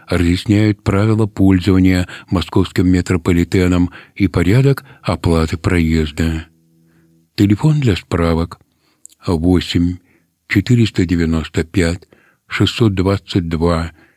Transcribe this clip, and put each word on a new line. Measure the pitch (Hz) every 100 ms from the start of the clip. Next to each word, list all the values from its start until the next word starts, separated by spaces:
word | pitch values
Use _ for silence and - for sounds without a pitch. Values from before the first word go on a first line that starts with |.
| -
разъясняют | 87 85 90 - 101 107 104
правила | - 98 107 110 107
пользования | - 95 92 87 92 92 90 90 - -
московским | 90 - - 90 - 90
метрополитеном | 90 87 92 95 85 85 98 90 90 90 - -
и | - 98
порядок | - 87 117 135 135 - -
оплаты | - 87 87 82 80 87
проезда. | 98 90 80 80 78 - 82 80 82 _ _ _ _ _ _ _ _
Телефон | - 101 104 151 151
для | 131 90
справок: | - 85 82 82 82 - _ _ _ _ - _ -
восемь | 85 85 90 - - 87 87 _ _ _ _ -
четыреста | 104 95 123 110 -
девяносто | 90 85 82 82 76 -
пять | 78 104 82 90 _ _ _ _ -
шестьсот | - 101 - 113
двадцать | 95 92 98 - 104 85
два | 82 85 82 82 - _